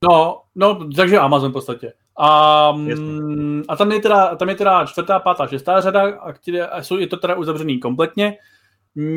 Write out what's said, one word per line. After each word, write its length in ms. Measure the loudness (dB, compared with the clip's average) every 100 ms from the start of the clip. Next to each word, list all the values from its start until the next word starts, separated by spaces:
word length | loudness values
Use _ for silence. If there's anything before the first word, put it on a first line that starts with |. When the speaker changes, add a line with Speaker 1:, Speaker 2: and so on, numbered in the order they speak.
| 4
Speaker 1:
No, 320 | 6 4 -2 _ 0
no, 240 | 2 2 -6 0
takže 220 | 4 4
Amazon 300 | 4 2 0
v 20 |
podstatě. 400 | -6 -8 -10 -12 _ _ 0
A, 540 | 4 6 6 4 4
mm, 180 | 0 -4
Speaker 2:
Jasně. 160 | -6 -8 -8 -6 -4 -4 -4 -6
Speaker 1:
a 80 | -2
tam 160 | 0
je 80 | 0
teda, 360 | 2 4 2 0
tam 140 | -4
je 60 | -2
teda 300 | 2 2 0
čtvrtá, 340 | -6 -2 0
pátá, 280 | 0 -2 -4
šestá 340 | -6 0 0
řada 200 | 2 2 0 -2
a, 140 | -14
které, 340 | -16 -8 -6 -6
a 160 | -8
jsou, 140 | -6 -4
je 100 | -4
to 100 | -4
teda 180 | -4 -4
uzavřený 440 | -4 -6 -4 -4
kompletně. 580 | -4 -2 -2 0 -4 -4 _ _ _ _ _ -10 -6